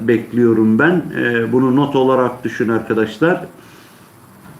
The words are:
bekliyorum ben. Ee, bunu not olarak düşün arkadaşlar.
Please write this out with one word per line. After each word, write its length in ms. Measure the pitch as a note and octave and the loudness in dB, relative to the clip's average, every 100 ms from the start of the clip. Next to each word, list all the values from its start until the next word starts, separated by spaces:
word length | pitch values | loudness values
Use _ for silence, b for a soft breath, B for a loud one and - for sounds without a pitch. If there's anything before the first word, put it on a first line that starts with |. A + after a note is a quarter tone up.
bekliyorum 760 | A2+ A2+ - A#2+ A#2+ A2 A2 A2 | 0 0 0 0 2 4 2 4
ben. 240 | D#3 F3+ C#3 - | 2 0 -2 -4
Ee, 340 | B2 A#2 A2+ | -2 -2 -2
bunu 240 | B2+ C3 C3 | 0 2 2
not 200 | C#3 C#3 | 0 0
olarak 480 | C3 C3 B2 - | 2 2 0 -4
düşün 240 | - - A2+ | -8 -4 -2
arkadaşlar. 760 | A2+ - A2+ G#2+ - D#3+ F3+ - - B B B B B B - - - - | -2 -2 -2 -2 0 0 0 -6 -18 B B B B B B -20 -20 -20 -20